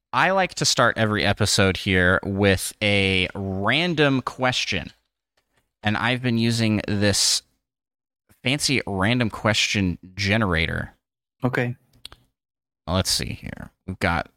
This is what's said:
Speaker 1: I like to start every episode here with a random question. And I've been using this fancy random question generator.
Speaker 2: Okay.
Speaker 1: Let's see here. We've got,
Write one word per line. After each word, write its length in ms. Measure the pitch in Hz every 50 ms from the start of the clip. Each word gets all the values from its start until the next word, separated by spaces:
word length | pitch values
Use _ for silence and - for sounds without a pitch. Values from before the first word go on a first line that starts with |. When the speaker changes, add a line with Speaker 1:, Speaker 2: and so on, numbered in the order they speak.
| _ _ -
Speaker 1:
I 200 | 123 147 175 190
like 220 | 196 185 175 -
to 100 | - 147
start 340 | 135 - - 123 113 - -
every 260 | 113 107 107 104 69
episode 520 | 98 101 - 104 98 - - 101 95 92
here 420 | - - 104 95 92 90 90 95 - -
with 480 | 92 101 98 104 101 95 90 - - - - 107
a 460 | 104 101 101 98 95 95 92 90 - -
random 840 | 98 98 95 95 95 98 107 123 147 175 180 170 143 151 143 135 131 123
question. 680 | - - - 127 127 127 - - - - 85 - - - _ _ _ _ _ _ _ _ _ _ _ _ _ _ _ _ _ -
And 120 | 107 107
I've 260 | 82 - 117 127 120 127
been 160 | 127 117 117
using 420 | 113 117 117 117 117 110 107 104 - -
this 540 | 104 101 101 104 95 - - - - - - _ _ _ _ _ _ _ _ _ _ _ _ _ _ _ _ _ _ _ -
fancy 400 | 123 135 147 - - 135 113 -
random 460 | - 101 95 92 104 123 127 123 104
question 680 | - - - 113 104 - - - - 107 98 92 85 - - 92 92
generator. 760 | 98 101 98 101 113 113 95 85 80 82 80 82 82 - - - _ _ _ _ _ _ _ _ - -
Speaker 2:
Okay. 320 | 123 123 - 123 120 123 _ _ _ _ _ - - - _ _ _ _ _ _ _ _ _ _ _ _ _ - -
Speaker 1:
Let's 220 | 85 95 90 - -
see 260 | - - - - -
here. 300 | - - - - - - _ _ _
We've 120 | - 92 -
got, 280 | - 92 85 82 - - _